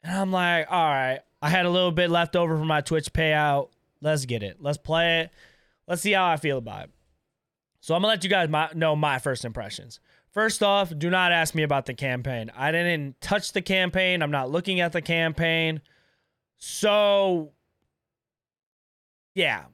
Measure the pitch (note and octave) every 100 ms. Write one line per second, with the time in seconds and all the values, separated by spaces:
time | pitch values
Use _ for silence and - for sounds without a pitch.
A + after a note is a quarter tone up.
0 | D#3+ F#3+ F#3+ F#3 F3 E3+ D3+ F3+ D#3+ C#3
1 | C3 C3 _ _ D3 F#3 F3+ F3+ F3+ E3
2 | F3 E3+ E3+ F3+ E3+ D#3 D#3 D3+ C#3+ D#3+
3 | - - D#3+ D3+ D3 C#3+ C3+ _ _ _
4 | D3+ D3+ B2+ A#2 G2+ - C#3 D3 - D#3+
5 | E3+ E3 E3 _ - _ _ _ - E3+
6 | G3+ F#3+ F3+ D#3 D3+ C3+ A2+ G2+ - _
7 | _ _ _ _ _ _ _ _ - E3
8 | G#3+ G#3+ F3+ G3 E3 D3+ D#3 D#3+ D#3+ D3+
9 | D3+ C3 C#3+ B2+ A#2+ A2+ G2 - - -
10 | _ _ _ G3+ A3 G#3 G#3 G3+ F#3 D3+
11 | E3+ F#3 F3+ E3+ D#3+ D#3+ D3+ C#3 C3 B2
12 | C#3 B2 C3 B2 A2 A#2+ C#3+ E3 F3 E3
13 | C#3 - - G3+ - G3+ F3+ F#3+ F3+ F#3+
14 | F#3 F3+ D3 D3 C3 D#3+ F3+ F3+ E3+ E3+
15 | - E3 E3 D#3 E3 E3 D#3+ D#3+ _ _
16 | _ _ _ _ _ _ - - G#3+ G#3
17 | G#3 G3+ G3 F3 D3+ _ _ _ _ _
18 | _ _ _ _ _ _ _ _ _ _
19 | _ _ _ F#3 D#3+ G#2 C2+